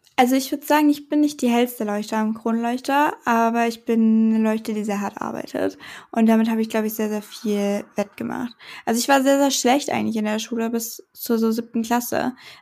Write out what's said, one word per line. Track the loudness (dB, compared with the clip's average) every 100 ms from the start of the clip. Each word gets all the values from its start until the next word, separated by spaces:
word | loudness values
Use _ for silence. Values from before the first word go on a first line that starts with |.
| _ 2
Also | 2 2
ich | 0
würd | -6
sagen, | 0 4 4
ich | 2 0
bin | 0
nicht | 2 2
die | 0
hellste | 2 0 -2 -4
Leuchte | -4 -4 -2
am | -2 -2
Kronleuchter, | -2 -2 -2 -4 0 2 2 0 0
aber | 2 2 2 -2
ich | -2
bin | -2 2 4 4 4 2
eine |
Leuchte, | 2 0 -4 -4
die |
sehr | -4 -4
hart | -6 -6
arbeitet. | -6 -6 -6 -4 -4 -6 -16 -20 -6
Und | 2 4
damit | 4 2
habe | 0
ich, | -2
glaub | -2 -4
ich, |
sehr, | -4 -4
sehr | -4
viel | -8 -8 -2 0 0 -2 -4 -6
wettgemacht. | -8 -6 -8 -6 -8 -12 -20 -10 -4
Also | -2
ich | 2
war | 4
sehr, | 4 4
sehr | 2
schlecht | 2 2 2 0
eigentlich | -2 -2 -2
in | -2
der | -4
Schule | -4 -4 -4
bis | -4 -6 -12 _
zur | -14 -2 0
so | 2
siebten | 0 -4 -6
Klasse. | -2 -2 0 -2 -4 -6 -16 -12